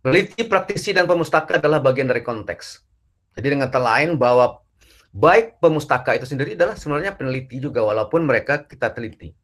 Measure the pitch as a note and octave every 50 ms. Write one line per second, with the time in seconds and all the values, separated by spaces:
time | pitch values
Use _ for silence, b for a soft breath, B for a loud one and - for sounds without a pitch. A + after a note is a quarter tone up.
0 | _ C3 C#3 F3+ F#3+ - - - A#3 A3+ - F#3+ F#3 - G3+ G3 - - G3 F#3
1 | F3+ F3 F3+ E3+ D#3+ - - D#3+ D3+ - - - - D3+ D#3 D#3 B2+ C3+ B2+ B2
2 | C3+ C3 A#2+ A#2 A2+ - A#2+ A2 G2+ - E2+ - - - - - _ _ _ _
3 | _ _ _ _ _ _ _ - A#2+ C#3 C#3+ C#3 C3+ A#2+ C3+ C3+ B2+ A#2 A2 B2+
4 | D3 E3 F3 C#3+ B2 B2 B2 B2 B2 - - - _ _ _ b b b b b
5 | b b b G2 G#2 D#3 F3+ A3+ A3+ - - _ - E3+ D#3 D3+ C#3+ - C3+ B2
6 | - - A#2+ B2 C3 - C#3+ C3 C#3 D3 - - E3 G3 G#3+ - - D#3 D3 D3
7 | E3+ G3 G3 - C#3 C3 B2+ C3 B2+ C3 A#2+ C3+ C3 D3 A#2+ A#2+ A2 G#2+ G#2 A2
8 | A2+ - - E3+ E3+ D3 B2 A2 - - C#3 C#3+ D3 _ - - - A2+ - -
9 | A#2+ A2 - _ - D#2 - _